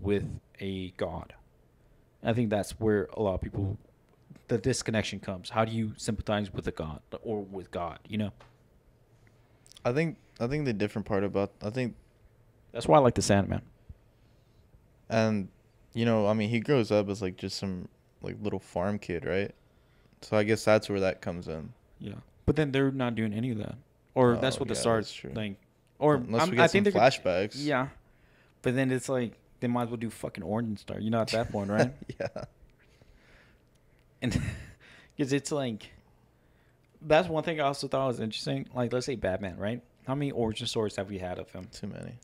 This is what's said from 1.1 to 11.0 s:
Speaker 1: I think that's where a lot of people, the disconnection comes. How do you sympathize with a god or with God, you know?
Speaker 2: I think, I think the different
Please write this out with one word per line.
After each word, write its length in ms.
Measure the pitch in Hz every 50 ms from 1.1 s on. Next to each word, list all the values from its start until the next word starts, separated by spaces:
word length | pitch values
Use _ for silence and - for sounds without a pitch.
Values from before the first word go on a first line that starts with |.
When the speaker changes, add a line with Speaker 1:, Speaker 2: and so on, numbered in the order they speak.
| 85 82 78 - - - _ _ _ _ _ _ _ _ _ _ _ _ _ _ _ _
Speaker 1:
I 100 | - 117
think 180 | 110 123 120 104
that's 280 | 107 101 92 - - -
where 280 | 110 110 104 101 - - -
a 60 | -
lot 120 | 110 98 92
of 60 | 92
people, 380 | - - - 101 101 98 104 - - - _ _ _ _ _ _ _ - - - _ -
the 100 | 123 107
disconnection 600 | - 131 117 - - - 110 107 95 - 104 98
comes. 320 | - 101 95 90 - -
How 140 | - 110 110
do 80 | 110
you 220 | 113 113 110 107 107
sympathize 560 | - - - 107 - - - 104 104 104 90
with 160 | - - - 92
a 20 |
god 300 | - - 80 78 73 - - _ - -
or 180 | - 113 107 104
with 280 | 98 95 98 92 87 -
God, 260 | - 90 85 80 - - -
you 100 | - 107 107
know? 140 | 107 95 - - - - _ _ _ _ _ _ _ _ _ _ _ _ _ _ _ _ _ _ _ _ _ _ _ _ - - -
Speaker 2:
I 80 | 120
think, 260 | 123 151 165 160 - - _ _ - -
I 80 | 113
think 200 | 123 143 151 147
the 60 | 127
different 320 | 110 98 104 101 - 110